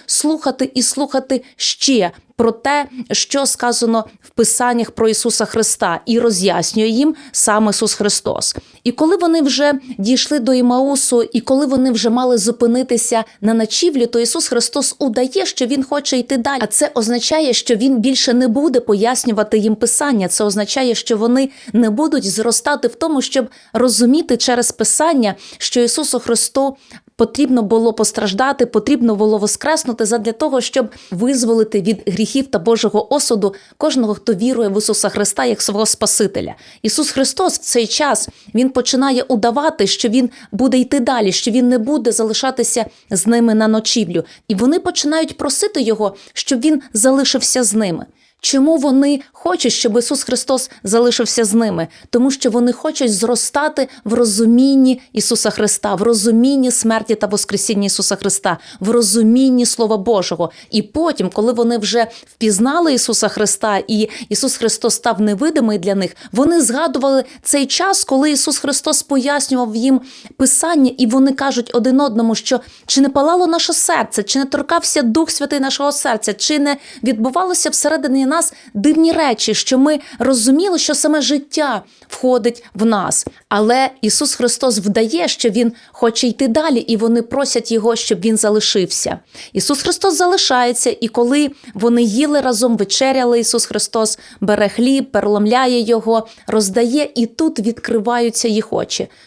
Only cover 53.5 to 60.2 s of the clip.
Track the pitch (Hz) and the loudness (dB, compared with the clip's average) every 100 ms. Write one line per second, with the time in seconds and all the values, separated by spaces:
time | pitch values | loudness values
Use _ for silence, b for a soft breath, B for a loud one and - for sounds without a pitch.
53.5 | 285 302 302 262 B 208 226 233 202 226 | -2 -2 -2 -4 B -4 0 0 2 4
54.5 | 240 269 269 262 254 B - - 226 214 | 4 4 4 4 2 B -4 -2 0 -2
55.5 | 208 208 - 208 185 220 226 214 226 254 | 0 -2 0 -2 0 2 2 2 2 4
56.5 | 277 254 240 226 226 220 214 202 202 - | 2 0 0 0 -2 -2 -2 -2 -2 -2
57.5 | 202 - 202 202 - - 190 202 - 190 | -4 -2 -2 -2 -2 -2 -2 -2 -2 -2
58.5 | 165 B B 190 240 214 220 220 247 269 | -4 B B 0 2 2 2 4 4 4
59.5 | 247 240 - 220 220 190 214 | 2 0 0 0 0 0 0